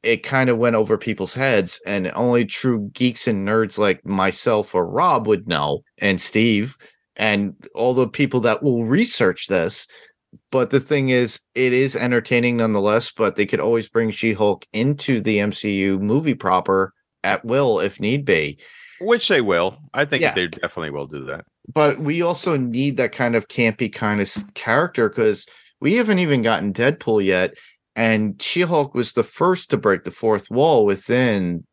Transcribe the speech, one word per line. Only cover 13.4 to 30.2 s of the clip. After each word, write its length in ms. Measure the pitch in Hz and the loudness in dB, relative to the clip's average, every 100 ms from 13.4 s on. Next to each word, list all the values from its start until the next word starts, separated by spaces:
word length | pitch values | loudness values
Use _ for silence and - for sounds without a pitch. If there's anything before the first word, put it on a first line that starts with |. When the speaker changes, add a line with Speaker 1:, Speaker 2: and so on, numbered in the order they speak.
| 101 | -2
Speaker 1:
could 120 | 98 | 0
always 280 | 95 117 104 | 0 0 0
bring 220 | 117 113 | -2 -2
She-Hulk 560 | 101 113 104 104 95 - | -2 -2 2 0 0 -6
into 460 | 107 131 143 - 120 | -2 -2 -2 -2 0
the 180 | 113 104 | 0 0
M 120 | 104 | 0
C 220 | 98 110 98 | -2 -4 0
U 180 | 98 95 | 0 0
movie 360 | 104 131 156 | 0 0 0
proper 580 | 123 95 92 90 95 95 _ _ _ | -2 0 0 2 0 0 _ _ _
at 200 | 95 104 | -4 -2
will 360 | 117 131 135 101 | -2 0 2 0
if 180 | 98 - | -2 -2
need 260 | 104 139 | -2 -2
be. 340 | 139 85 73 71 - - - - | 2 2 2 -8 -20 -20 -20 -10
Speaker 2:
Which 260 | 196 233 - | 0 0 2
they 120 | 165 | 0
will. 380 | 107 87 92 - 147 | 2 0 0 -4 -8
I 100 | - | -4
think 180 | 143 143 | -2 0
Speaker 1:
Yeah. 100 | 156 | 0
Speaker 2:
they 120 | 92 87 | 0 -4
definitely 440 | - 87 - 78 | -6 -10 -8 -8
will 160 | 71 69 | -8 -10
do 140 | 71 | -12
that. 200 | 65 76 - _ - | -12 -12 -14 _ -6
Speaker 1:
But 260 | 156 147 - | 2 2 2
we 220 | 151 170 | -4 -2
also 340 | 170 165 180 147 | -2 -2 -2 -2
need 400 | 123 120 143 127 | -2 -2 -2 0
that 120 | 120 | -4
kind 220 | - 123 | 0 0
of 140 | 117 - | 0 -2
campy 440 | - 117 107 113 | 0 0 0 -6
kind 280 | - 107 104 | -2 -2 0
of 60 | 98 | -2
s-, 180 | - 101 | -4 -8
character, 540 | - - 123 175 - 110 | -10 0 0 0 0 0
'cause 360 | 123 110 98 - - _ _ | 2 0 0 -8 -20 _ _
we 140 | 139 226 | 0 0
haven't 240 | 220 190 | 2 0
even 220 | 170 135 | 2 2
gotten 300 | 113 98 101 | 2 0 -2
Deadpool 520 | 98 123 160 - 107 | 0 0 0 0 2
yet, 300 | 95 90 92 - - _ _ - | 2 2 0 -4 -20 _ _ -2
and 440 | 113 110 107 - | 2 2 0 -4
She-Hulk 540 | - 170 175 165 139 | -6 -2 0 0 0
was 200 | 123 117 | -2 -2
the 100 | - | -2
first 460 | 113 - 175 180 - | -4 0 0 0 -2
to 60 | 110 | 0
break 280 | 107 95 | 2 0
the 60 | 90 | -2
fourth 380 | - | -4